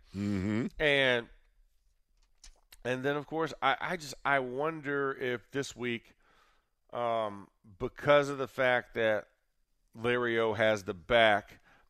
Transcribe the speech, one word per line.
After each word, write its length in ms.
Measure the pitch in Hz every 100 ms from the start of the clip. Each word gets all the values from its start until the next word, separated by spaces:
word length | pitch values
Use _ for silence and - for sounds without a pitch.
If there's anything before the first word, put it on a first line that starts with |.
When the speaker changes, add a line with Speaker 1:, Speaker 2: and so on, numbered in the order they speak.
| - 95
Speaker 1:
Mm-hmm. 520 | 101 98 95 107 147 -
Speaker 2:
And, 500 | 151 139 131 120 117 - _ _ _ _ _ _ _ _ _ _ - - _ - 117
and 180 | 127
then, 120 | 135 147
of 100 | 139
course, 260 | 156 156 -
I, 140 | 131 131
I 160 | 143 180
just, 160 | 147 -
I 160 | 135 139
wonder 720 | 127 127 156 160 139 143 139 135
if 300 | 127 123 -
this 260 | 143 135 117
week, 380 | 120 117 - _ _ _ _ _ _ _ _
um, 560 | 120 120 113 107 101 95 _ 117 101
because 500 | 127 - 143 147 139
of 80 | 139
the 100 | 127
fact 460 | - 127 123 - 117
that 320 | 110 107 - _ _ _ _ _ _ 117
Larry 420 | 120 123 120 113
O 160 | 113
has 300 | 107 110 107
the 100 | 98
back, 640 | 95 80 117 110 104 - - _ _